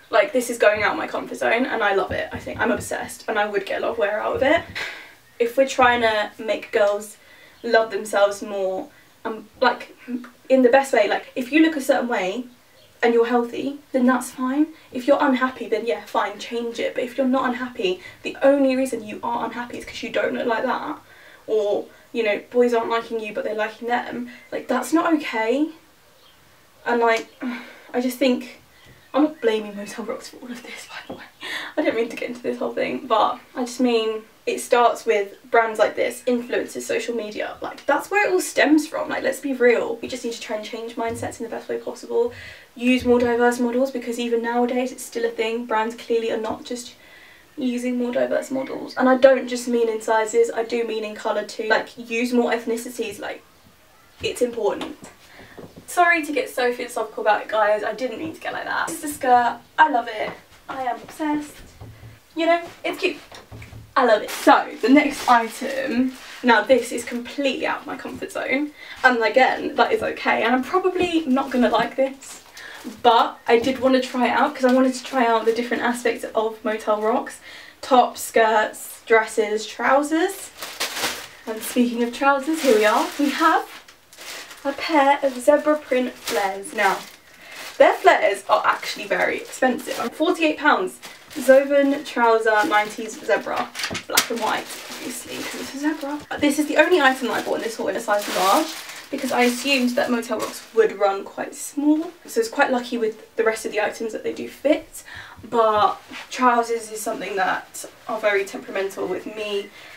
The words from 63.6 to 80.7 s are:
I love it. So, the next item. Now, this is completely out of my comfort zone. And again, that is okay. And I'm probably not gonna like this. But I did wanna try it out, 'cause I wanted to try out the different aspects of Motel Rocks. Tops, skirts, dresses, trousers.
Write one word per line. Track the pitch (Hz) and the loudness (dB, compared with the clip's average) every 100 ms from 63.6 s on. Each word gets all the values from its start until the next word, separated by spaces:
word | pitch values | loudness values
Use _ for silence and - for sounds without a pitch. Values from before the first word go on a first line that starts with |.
| - - - - | -18 -18 -4 2
I | 127 | 4
love | - | 4
it. | - | 2
So, | - - - - - | 0 6 6 4 -2
the | - | 6
next | 269 285 - - | 6 6 0 4
item. | 240 226 - 247 180 - 233 262 - - - | 4 4 -4 -6 -4 -2 0 0 -4 -14 -2
Now, | 247 220 | 4 4
this | 208 247 233 | 6 4 4
is | - | -6
completely | - 240 240 - 277 277 - | -6 -8 -8 -4 -2 -2 -4
out | - | -4
of | 285 | -8
my | 269 | -12
comfort | - 254 - | -12 -12 -8
zone. | - - 269 294 - - - | -6 -2 -2 -2 -8 -18 2
And | 254 240 | 4 4
again, | 220 262 262 - - - | 4 4 4 2 -4 0
that | 233 | 2
is | 220 | 2
okay. | - - 233 240 | -2 -4 -2 0
And | 226 | 2
I'm | 254 | 2
probably | 254 370 381 359 359 320 285 | 0 0 0 0 0 0 2
not | 262 294 | 0 0
gonna | 254 233 | 2 2
like | 226 240 - | 2 0 0
this. | 269 - - - - - - - 254 - | -2 -2 -16 -20 -20 -20 -18 -14 -14 2
But | 240 233 - - - | 4 6 4 -2 2
I | 233 | 2
did | 262 254 | 4 0
wanna | 262 262 | 2 2
try | - 254 240 | 0 0 0
it | |
out, | - - | 2 0
'cause | - 254 | 2 4
I | |
wanted | 254 262 | 4 4
to | 254 | 0
try | - 262 233 | -4 0 2
out | 226 220 | 4 2
the | |
different | 226 240 240 | 0 -2 -2
aspects | 247 247 226 - - 233 | -2 -2 -2 -2 -4 -2
of | 220 - | -2 -4
Motel | 214 214 - 208 | -4 -4 -2 0
Rocks. | 214 247 - - - - - - | 2 0 -2 -12 -18 -20 -20 -18
Tops, | - 254 240 - | 4 4 4 0
skirts, | - 226 220 220 - - - - - | -2 4 4 4 0 -4 -16 -16 2
dresses, | 226 220 - 208 214 - | 4 4 0 -2 -2 -6
trousers. | - 240 269 294 320 381 392 - - - | -4 2 4 4 2 0 -2 -12 -14 -14